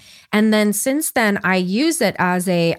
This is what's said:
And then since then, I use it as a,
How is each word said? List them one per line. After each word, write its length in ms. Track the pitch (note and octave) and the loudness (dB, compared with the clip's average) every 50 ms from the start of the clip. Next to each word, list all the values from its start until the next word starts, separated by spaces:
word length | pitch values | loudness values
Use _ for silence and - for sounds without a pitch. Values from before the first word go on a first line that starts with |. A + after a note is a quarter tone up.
| - - - - - _ | -10 -18 -20 -20 -8 _
And 200 | - G#3+ A3 A3 G#3+ | 0 2 2 2 2
then 180 | G#3+ G#3 G#3 G3+ | 2 2 0 0
since 380 | - - C4+ C4+ D4+ D4+ - | -2 -2 -2 -2 -2 -4 -4
then, 260 | - B3 A3+ G#3 G3+ - - | -2 0 0 0 0 0 0
I 120 | F3+ F#3 | 0 0
use 440 | F#3 F3+ F3+ F#3+ A#3 D4+ E4+ D#4 - | 0 0 0 0 0 0 0 0 0
it 120 | A3+ F#3+ F3+ - | -2 -2 0 0
as 280 | F3+ F3+ F3+ F3+ F3 F#3+ | -2 0 0 0 0 0
a, 260 | F3+ F3 E3+ E3+ - | 0 0 0 0 0